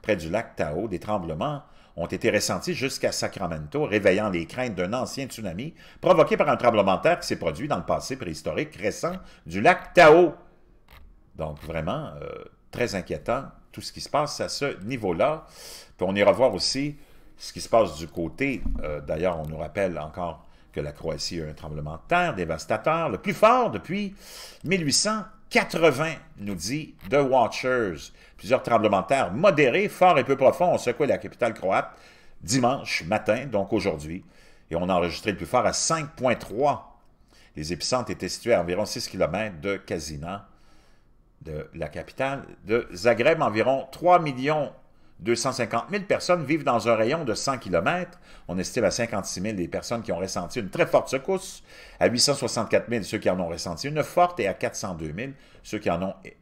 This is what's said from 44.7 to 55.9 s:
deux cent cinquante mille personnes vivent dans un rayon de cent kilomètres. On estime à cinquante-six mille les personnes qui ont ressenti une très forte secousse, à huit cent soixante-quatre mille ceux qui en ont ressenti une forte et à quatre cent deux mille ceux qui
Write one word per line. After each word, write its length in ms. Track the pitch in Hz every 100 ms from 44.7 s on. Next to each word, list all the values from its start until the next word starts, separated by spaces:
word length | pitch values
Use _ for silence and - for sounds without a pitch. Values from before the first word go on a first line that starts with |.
| - - _ - -
deux 180 | 92 120
cent 160 | 131
cinquante 360 | 123 110 117 -
mille 140 | 202
personnes 400 | 185 120 - 180
vivent 200 | 135 156
dans 240 | 135 120 107
un 80 | 113
rayon 280 | 110 160
de 100 | 143
cent 220 | 104 - 131
kilomètres. 600 | - 85 107 175 175 - - - -
On 100 | 90
estime 240 | 90 -
à 80 | 101
cinquante-six 500 | - 117 104 - -
mille 140 | 95
les 140 | 104 82
personnes 340 | 95 - 117
qui 80 | 101
ont 80 | 87
ressenti 400 | 92 - 87 127
une 100 | 95
très 180 | - 156
forte 220 | 139 -
secousse, 540 | 131 143 190 - - - - - -
à 80 | -
huit 100 | 120
cent 160 | 117
soixante-quatre 540 | 139 120 - 101 104 95
mille 160 | 117
ceux 140 | 90 110
qui 120 | 101
en 80 | 92
ont 80 | 85
ressenti 400 | 87 - 85 139
une 160 | 151
forte 380 | 143 - 175 175
et 80 | 98
à 60 |
quatre 200 | 180 120
cent 200 | - 104
deux 180 | 85 80
mille 220 | 78 135 - - -
ceux 160 | - 110
qui 120 | 101